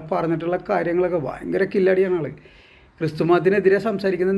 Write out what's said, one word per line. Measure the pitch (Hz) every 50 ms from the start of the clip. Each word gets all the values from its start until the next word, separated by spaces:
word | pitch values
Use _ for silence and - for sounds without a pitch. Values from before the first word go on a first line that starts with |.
| 156 -
പറഞ്ഞിട്ടുള്ള | 190 175 165 160 165 156 165 170 180 180 - -
കാര്യങ്ങളൊക്കെ | 202 175 170 175 170 180 180 170 175 165 135 135
ഭയങ്കര | - - - 175 170 185 196 190 -
കില്ലാടിയാണ് | 202 185 185 185 185 196 185 180 170
ആൾ. | 147 - 151 - - - - - - _ - - _ _ _ -
ക്രിസ്തുമതത്തിനെതിരെ | 165 151 151 156 165 165 175 175 160 185 202 208 180 190 196 196 202
സംസാരിക്കുന്ന | 226 202 190 196 190 175 170 180 190 196